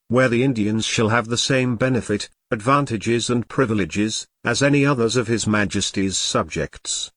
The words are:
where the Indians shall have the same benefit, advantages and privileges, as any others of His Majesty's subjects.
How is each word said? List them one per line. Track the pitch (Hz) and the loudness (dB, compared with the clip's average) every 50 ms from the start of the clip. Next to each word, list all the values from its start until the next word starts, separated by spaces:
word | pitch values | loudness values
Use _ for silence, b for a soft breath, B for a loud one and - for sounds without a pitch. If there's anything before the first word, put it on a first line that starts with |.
| _ - | _ 0
where | 113 127 127 123 | 2 2 4 4
the | 120 117 127 | 2 2 2
Indians | 139 123 110 101 107 107 110 107 | 2 0 0 0 0 0 0 -2
shall | - - - 113 104 | -2 0 0 2 2
have | 117 120 107 | 2 0 0
the | 113 120 | -2 -2
same | - - - 139 131 127 127 120 | -2 0 0 0 0 0 0 0
benefit, | 101 131 131 131 110 - - 107 104 - - _ _ _ _ | 0 0 0 0 0 -2 -2 -4 -4 -4 -8 _ _ _ _
advantages | 127 110 101 127 139 143 143 120 113 101 - 113 117 117 - - | -6 -2 0 2 2 2 2 0 -4 -4 0 0 0 0 0 0
and | 123 123 110 - | 0 -2 -2 -2
privileges, | - - 131 104 113 104 92 78 - 98 107 110 107 - - - _ _ - | 0 0 0 2 2 0 0 0 0 -2 -2 -2 -2 -6 -10 -12 _ _ -2
as | 117 120 - | -2 0 2
any | 139 143 143 139 139 | 2 4 4 4 4
others | 143 143 120 117 113 110 | 2 2 2 2 2 2
of | 127 110 | 0 0
His | 110 117 104 - - | 0 0 0 0 2
Majesty's | 107 104 104 90 - 101 92 - - 104 98 98 92 | 2 2 0 0 0 -2 -2 -2 -2 -2 -2 0 -2
subjects. | - - - - 120 95 80 - 85 73 - - - - - - - - - - | -2 -2 -2 -2 -2 -2 -2 -4 -6 -6 -6 -8 -10 -10 -8 -8 -6 -8 -10 -12